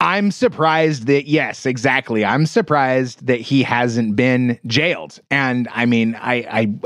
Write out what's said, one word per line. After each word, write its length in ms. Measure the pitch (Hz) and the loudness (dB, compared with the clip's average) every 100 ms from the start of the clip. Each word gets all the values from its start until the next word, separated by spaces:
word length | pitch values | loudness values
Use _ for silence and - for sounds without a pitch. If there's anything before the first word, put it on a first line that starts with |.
I'm 280 | 165 190 202 | -2 0 -2
surprised 760 | - 247 147 160 160 160 147 113 | 0 -2 0 0 2 2 0 0
that, 200 | 143 143 | 0 2
yes, 400 | 151 123 - 135 | 0 0 -4 -4
exactly. 600 | 123 127 131 - 110 101 | -2 0 0 0 0 2
I'm 200 | 123 156 | 2 2
surprised 800 | 226 - 151 131 127 127 - 127 | 0 0 2 2 0 -2 -4 -2
that 120 | 123 | 0
he 240 | 110 139 | 2 0
hasn't 540 | 123 120 123 117 113 104 | 2 0 0 0 0 2
been 420 | 127 127 127 120 - | 2 2 0 -2 -2
jailed. 520 | 117 165 117 78 - - | 0 0 -2 -8 -16 -4
And 380 | 139 135 123 120 | -2 0 -2 -4
I 140 | 120 120 | -2 2
mean, 300 | 120 113 113 | 2 0 -2
I, 200 | 120 123 117 | -4 -4 -2
I, 220 | 113 113 107 | -2 -2 -2